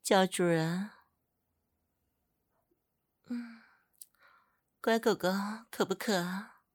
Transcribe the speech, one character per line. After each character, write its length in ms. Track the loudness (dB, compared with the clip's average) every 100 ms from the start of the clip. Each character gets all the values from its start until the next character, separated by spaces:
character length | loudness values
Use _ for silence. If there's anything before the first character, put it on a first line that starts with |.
叫 240 | 4 4 4
主 160 | 2
人。 480 | 2 2 0 -2 -6 -12 _ _ _ _ _ _ _ _ _ _ _ _ _ _ _ _ _ _ _ _ _ _
嗯， 400 | _ -8 -8 -18 _ _ _ _ -20 _ -20 _ _ _ _ _
乖 200 | 0 2
狗 160 | 2
狗， 160 | 2 0 0 -4 -8 -14
渴 120 | -4
不 120 | -2
渴 200 | -2 0 0
啊？ 420 | -2 -6 -10 -20 _